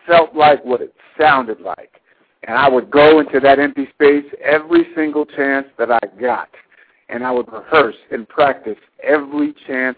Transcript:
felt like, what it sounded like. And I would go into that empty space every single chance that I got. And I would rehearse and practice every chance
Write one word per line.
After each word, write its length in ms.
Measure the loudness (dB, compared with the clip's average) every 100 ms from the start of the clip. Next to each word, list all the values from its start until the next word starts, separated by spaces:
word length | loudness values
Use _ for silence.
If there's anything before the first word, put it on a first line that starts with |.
| 0
felt 260 | 2 2 2
like, 280 | 4 4
what 180 | 0 -6
it 120 | -6 _ _ -2
sounded 400 | 2 2 -2 -10
like. 420 | -12 -14 -16 _ _ _ _ _ -6
And 100 | 0
I 100 | 2
would 220 | 0 0
go 300 | 4 6 6
into 200 | 2 0
that 200 | 2 2
empty 280 | 2 -4 -10
space 320 | _ 2 2 -2 -8
every 440 | -2 -2 0 -2 -2 -4
single 300 | -4 -4 -6
chance 420 | -4 -2 -2 -6 -6
that 140 | -2
I 80 | -2 -2 -8
got. 300 | -6 -6 -8 -18 _ _ _ _ _
And 140 | -10 -6
I 60 |
would 200 | -6 -6
rehearse 440 | -12 -2 0 0 -4 _
and 160 | -12 -10
practice 500 | 0 0 0 -8 -14 _ _
every 500 | -2 -2 -2 -6 -6 -6 -10
chance 300 | -6 -6